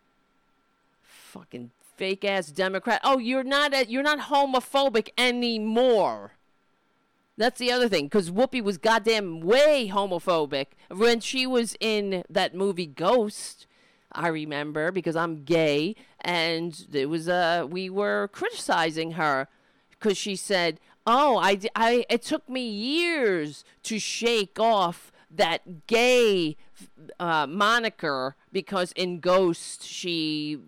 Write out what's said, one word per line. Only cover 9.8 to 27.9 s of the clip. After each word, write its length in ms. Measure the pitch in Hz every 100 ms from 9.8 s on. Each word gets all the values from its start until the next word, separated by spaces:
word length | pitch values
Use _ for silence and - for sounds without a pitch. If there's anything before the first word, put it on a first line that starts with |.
| 214
homophobic 800 | 196 196 175 190 165 147 139 139 _ -
when 300 | 185 233 233
she 260 | - 262 254
was 300 | 254 233 -
in 440 | 226 214 202 185 -
that 280 | 190 175 170
movie 320 | 196 180 160
Ghost. 800 | 135 175 247 208 - - - - _ _ _ -
I 140 | - 170
remember 640 | 160 151 143 151 151 160
because 240 | 190 165 160
I'm 300 | 170 156 139
gay, 500 | 165 156 147 165 220 - -
and 640 | - 175 160 165 170 156 -
it 140 | 143 139
was, 240 | 165 165
uh, 360 | 180 170 170 139
we 200 | 180 185
were 400 | 190 208 208 202
criticizing 800 | - 415 453 - 180 165 156 165
her 360 | 165 156 135 135 _ _ _ _ _
'cause 160 | 214 190
she 180 | 208 190
said, 460 | - 190 170 160 _ _ -
"Oh, 300 | 247 294 214
I 180 | 185 202
d-, 140 | 185 214
I, 300 | 226 240 -
it 120 | 233
took 280 | - 302 -
me 180 | 262 240
years 960 | 208 240 311 349 320 226 180 151 143 - _
to 160 | - 220
shake 600 | - - 226 233 190 -
off 540 | 226 208 175 175 - _ _
that 540 | 160 170 170 - 170 -
gay, 680 | 226 247 247 233 190 156 156 - - - - 156 -
uh, 260 | 175 156 139
moniker," 880 | 185 208 233 220